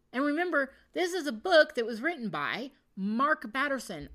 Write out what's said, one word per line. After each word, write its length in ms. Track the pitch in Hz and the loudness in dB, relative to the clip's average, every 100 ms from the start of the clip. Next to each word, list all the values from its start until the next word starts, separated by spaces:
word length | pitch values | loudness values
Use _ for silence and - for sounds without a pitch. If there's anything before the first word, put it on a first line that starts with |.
| _ | _
And 120 | 240 | -4
remember, 480 | 294 294 359 302 262 - _ | 0 0 0 0 0 -6 _
this 200 | - 359 | -2 -2
is 140 | 359 294 | -2 -4
a 60 | |
book 440 | 220 370 330 302 247 | -4 6 6 6 4
that 100 | 226 | -2
was 140 | 220 | -2
written 280 | 302 339 220 | -2 -2 -4
by 420 | 156 135 156 262 - _ - | -4 -4 -4 -6 -14 _ -6
Mark 560 | 196 220 285 311 220 | -4 0 2 0 -2
Batterson, 560 | 262 285 269 - 165 143 | -4 -2 -2 -6 -10 -12